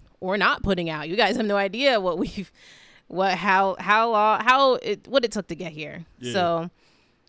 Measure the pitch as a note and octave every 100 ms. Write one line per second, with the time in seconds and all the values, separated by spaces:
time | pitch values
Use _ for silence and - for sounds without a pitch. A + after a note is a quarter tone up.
0 | - _ F#3 G3+ G3+ - G3 F3+ E3 D#3
1 | D3+ G#3 G3+ A#3+ G#3+ G3+ G3 A3+ C#4 A3
2 | F#3 E3+ B3 G#3+ F3+ _ - - - _
3 | - F3 F#3+ F3+ G3 F#3+ G3 F3+ F3 G#3+
4 | A#3 G#3+ G#3+ G#3 A3 C4+ C4+ B3 - G3
5 | - C4+ A#3 G#3+ - D#3 D#3+ D3+ D3+ D#3+
6 | E3 _ B2 F#3 F3 E3 F3 - _ _
7 | _ _